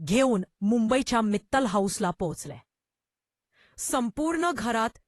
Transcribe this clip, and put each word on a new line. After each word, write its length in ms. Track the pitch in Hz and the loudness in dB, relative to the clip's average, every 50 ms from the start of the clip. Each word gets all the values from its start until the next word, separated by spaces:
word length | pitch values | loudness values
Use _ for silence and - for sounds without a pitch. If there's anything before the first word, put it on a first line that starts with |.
घेऊन 420 | 160 143 196 254 269 262 233 190 185 - _ - | -4 0 2 4 4 4 2 0 -2 -4 _ -4
मुंबईच्या 600 | 196 202 233 240 220 220 254 269 269 - 247 226 | 0 2 2 2 4 2 2 2 0 0 0 0
मित्तल 440 | 226 208 202 208 - _ - 269 269 | 2 2 0 -2 -2 _ 0 0 0
हाऊसला 460 | 214 180 208 196 202 - - 202 180 | 2 2 0 0 0 -2 -2 -2 -2
पोहोचले. 460 | 175 - 196 160 143 - - 147 135 113 - _ _ _ _ _ _ _ _ _ _ _ _ _ _ _ _ _ _ _ _ _ _ - | -2 -2 -4 -6 -6 -6 -10 -14 -14 -16 -18 _ _ _ _ _ _ _ _ _ _ _ _ _ _ _ _ _ _ _ _ _ _ -12
संपूर्ण 760 | - - 294 269 240 233 - - 302 320 339 320 339 349 | -6 -4 -2 -2 -2 -2 -2 -2 -2 -2 0 0 0 -2
घरात 380 | 311 220 214 240 233 220 220 233 - _ _ | -2 -2 -2 -2 -2 0 -2 -2 -4 _ _